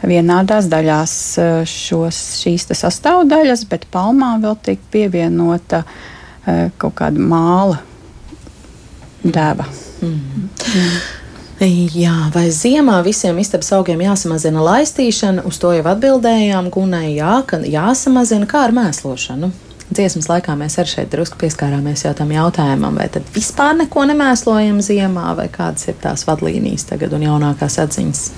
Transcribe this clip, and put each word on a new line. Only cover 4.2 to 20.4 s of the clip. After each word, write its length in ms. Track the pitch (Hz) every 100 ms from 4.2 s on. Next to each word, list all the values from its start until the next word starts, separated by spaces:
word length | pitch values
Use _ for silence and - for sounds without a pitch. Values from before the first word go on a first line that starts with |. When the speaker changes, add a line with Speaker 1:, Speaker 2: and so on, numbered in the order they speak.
| 262 226
Speaker 1:
vēl 140 | 214 214
tiek 160 | - 196 -
pievienota, 880 | 214 208 175 170 170 170 170 - 165 165 - - - - - -
eh, 240 | - 170 -
kaut 160 | -
kāda 240 | - 156 147
māla 600 | - 165 165 180 196 156 - - - - - - - - - - - - - -
deva. 400 | 175 165 156 - 139 - - -
Speaker 2:
Mhm. 460 | 170 156 135 139 190 -
Speaker 1:
Jā. 420 | - 202 175 175 - - - - - -
Speaker 2:
Jā, 720 | 190 175 175 160 170 165 156
vai 140 | 165 170
ziemā 560 | 160 240 285 285 190
visiem 340 | 175 214 190 170
istabas 320 | 196 170 -
augiem 260 | 196 180 165
jāsamazina 600 | 185 196 175 160 160 156
laistīšana? 800 | 160 214 302 - 254 220 202 185
Uz 140 | 180 -
to 140 | 175
jau 100 | 170
atbildējām 840 | 156 196 269 262 233 226 208 196 180
Gunai, 460 | 190 190 175 160 147
jā, 260 | 156 240 269
ka 120 | 170
jāsamazina. 880 | - 151 180 262 - 254 240 214 208
Kā 180 | 294
ar 60 | 254
mēslošanu? 800 | 240 220 143 139 123 - 127 175 180 - - -
Dziesmas 340 | - 196 170 156
laikā 280 | 170